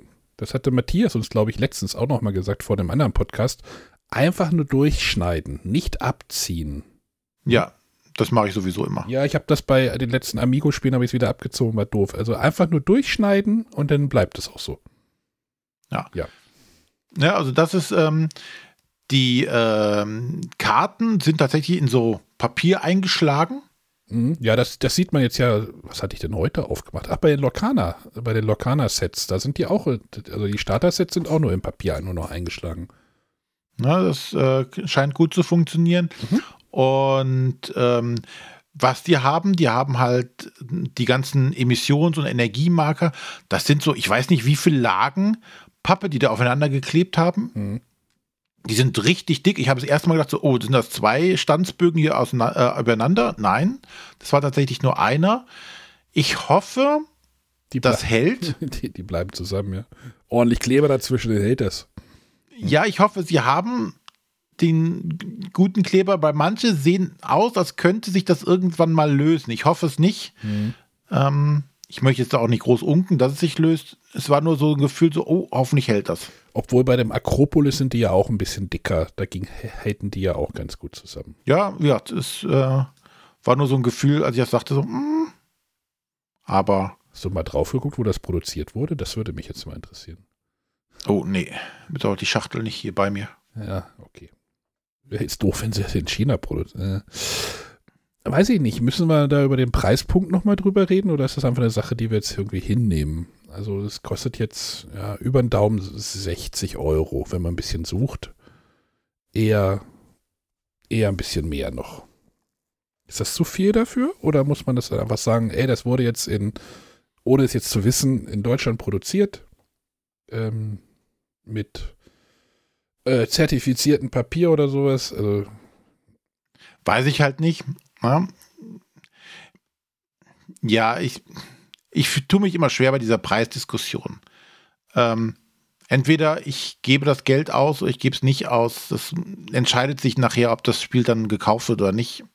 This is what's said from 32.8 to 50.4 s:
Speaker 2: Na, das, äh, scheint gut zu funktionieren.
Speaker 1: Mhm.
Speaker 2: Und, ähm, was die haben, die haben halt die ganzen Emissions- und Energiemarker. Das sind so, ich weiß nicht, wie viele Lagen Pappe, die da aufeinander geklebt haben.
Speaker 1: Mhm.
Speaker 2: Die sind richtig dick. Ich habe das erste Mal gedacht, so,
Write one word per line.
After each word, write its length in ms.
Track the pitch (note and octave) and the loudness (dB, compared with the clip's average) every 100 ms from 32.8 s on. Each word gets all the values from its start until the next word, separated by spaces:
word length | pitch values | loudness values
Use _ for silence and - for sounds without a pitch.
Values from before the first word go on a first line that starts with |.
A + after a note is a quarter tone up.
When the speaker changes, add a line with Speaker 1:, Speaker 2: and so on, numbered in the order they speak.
| E2+ _ _ _ _ _ _ _ _ - | -12 _ _ _ _ _ _ _ _ -2
Speaker 2:
Na, 240 | B2 F3 | 0 2
das, 300 | F#3 C3+ - | 2 -2 -4
äh, 320 | - C3 C3 C3 - E3+ | 0 2 2 -2 -8 -2
scheint 280 | - C#3 | 0 0
gut 200 | C#3+ E3 | 2 0
zu 80 | - | 2
funktionieren. 640 | - E3+ E3 D#3+ E3+ F3 E3+ - A2+ | 2 2 2 2 2 2 0 -6 -2
Speaker 1:
Mhm. 120 | A#3 - - _ | -2 -2 -18 _
Speaker 2:
Und, 1040 | - C3 C3+ C3+ C3+ C3 C3 C3 C3 - - | 0 2 4 2 2 2 2 0 -2 -6 0
ähm, 400 | B2 A#2+ A#2+ A#2+ - - - - _ | 2 2 0 -4 -8 -18 -20 -20 _
was 280 | D3 B2+ B2+ | 0 0 0
die 140 | - D#3 | 2 2
haben, 360 | C3+ D#3+ G3 | 4 2 2
die 140 | F3+ C#3+ | 4 4
haben 300 | A#2 C#3+ B2 | 2 0 2
halt 540 | B2 B2 B2 - - - | 2 2 -2 -10 -20 -16
die 440 | B2 E3+ C3+ - | -8 -6 -6 -2
ganzen 480 | B2 B2+ C3 C#3 C3 | 2 2 2 2 2
Emissions- 680 | E3+ B2 A#2+ - D3 E3+ D#3+ | 2 0 2 2 4 4 2
und 80 | C#3 | -2
Energiemarker. 840 | B2 A#2 A2 E3 E3+ D3+ D3+ E3+ - - - - | 0 0 0 2 2 2 0 0 -2 -14 -14 -4
Das 180 | F#2 - | -2 2
sind 160 | D3 | 2
so, 120 | G3+ | 2
ich 140 | - - | -2 0
weiß 220 | A2 C3 | 0 4
nicht, 140 | D#3+ A#2+ | 2 2
wie 100 | D3 | 2
viele 220 | F3 C#3+ | 2 2
Lagen 580 | A#2 F#2 C3 F#3+ G3+ A3+ - - - _ | 2 2 0 0 0 0 -6 -20 -20 _
Pappe, 280 | - F#3+ G3+ | 0 0 0
die 80 | C#3 | 0
da 120 | B2+ | 2
aufeinander 380 | G#2+ B2 C3 D3 | 2 2 2 0
geklebt 480 | C3+ C3 D#3+ F3+ - | 0 0 0 2 2
haben. 340 | E3+ F#3+ A#3+ | 0 0 -4
Speaker 1:
Mhm. 260 | A2 G2+ A2 _ _ _ _ _ _ _ _ - | -6 -6 -8 _ _ _ _ _ _ _ _ -4
Speaker 2:
Die 60 | |
sind 300 | G#2+ B2+ G#2 | 2 2 2
richtig 400 | G#2 F3 - D3 | 2 2 0 2
dick. 160 | F#3+ G3+ | 2 2
Ich 80 | C3+ | 0
habe 120 | C3 | 0
das 80 | C#3 | 2
erste 200 | D3 F3 | 0 2
Mal 60 | D#3+ | 2
gedacht, 140 | D3 | 2
so, 120 | - | 0